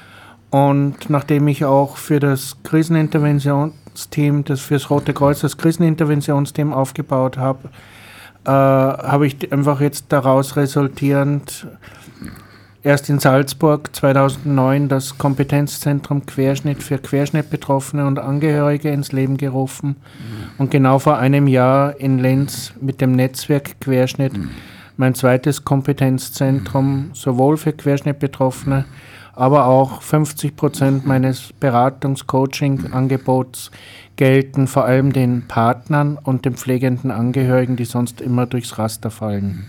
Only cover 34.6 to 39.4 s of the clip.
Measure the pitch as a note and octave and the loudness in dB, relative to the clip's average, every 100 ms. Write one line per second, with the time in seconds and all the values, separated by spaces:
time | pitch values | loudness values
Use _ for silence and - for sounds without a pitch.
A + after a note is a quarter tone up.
34.6 | C3 C#3 A#2+ C3 C3+ C3 B2 B2 - - | 0 2 2 4 2 2 0 0 -2 0
35.6 | A#2 A#2+ - D3 D3 C#3+ - B2+ C3+ A#2+ | 2 0 -2 0 0 -2 -4 -2 -2 -4
36.6 | - B2+ C3 B2 C3 G#2+ A#2+ C3 C3 B2+ | -4 -2 0 -2 -4 -2 -2 0 2 2
37.6 | B2+ A#2+ A#2 B2 A#2+ - B2+ B2 A#2+ B2+ | 2 -2 -4 -4 -4 -6 -2 -2 0 -4
38.6 | A#2 - A2 A2 A2+ - G#2+ G2+ | -6 -6 -6 -6 -10 -8 -6 -4